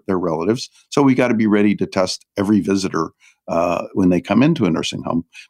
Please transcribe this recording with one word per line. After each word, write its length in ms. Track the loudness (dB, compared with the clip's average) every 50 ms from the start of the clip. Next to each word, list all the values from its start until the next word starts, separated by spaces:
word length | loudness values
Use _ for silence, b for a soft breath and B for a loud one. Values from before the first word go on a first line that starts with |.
| -4
their 140 | -4 -4 -2
relatives. 500 | -2 -2 -2 -2 -2 -2 -2 -2 -4 -12 b b b b
So 120 | 0 2
we 140 | 2 2 4
gotta 180 | 2 2 2 2
be 140 | 2 2
ready 260 | 2 4 4 4 2 2
to 120 | 0 -4
test 380 | -4 -2 -2 -2 -2 -4 -8 _ _ -6
every 220 | -2 0 2 2 2
visitor, 500 | 2 0 0 -2 -2 -2 -2 -4 -4 -4 -8 b b b b b b
uh, 400 | -4 -2 0 0 0 -2 -4 -6 -4 -2
when 160 | 0 2 2
they 120 | 2 0
come 220 | 0 0 0 2 2
into 220 | 2 2 2 0
a 40 | 0
nursing 320 | 0 -2 -4 -6 -8 -8
home. 240 | -6 -4 -4 -6 -6 _ B B B